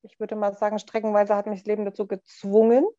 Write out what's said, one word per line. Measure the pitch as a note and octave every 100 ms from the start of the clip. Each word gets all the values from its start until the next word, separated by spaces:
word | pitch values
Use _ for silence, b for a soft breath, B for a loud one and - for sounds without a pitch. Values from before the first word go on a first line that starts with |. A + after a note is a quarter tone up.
Ich | - _
würde | G#3
mal | G#3+ G3+
sagen, | G3+ G#3+ G#3
streckenweise | - A3+ G#3+ G#3 G#3 G#3
hat | G3+
mich | G3
das | G3
Leben | G#3
dazu | G3+ G3+ G3
gezwungen. | F#3+ _ - G3 G#3 A3+ A#3+ F#4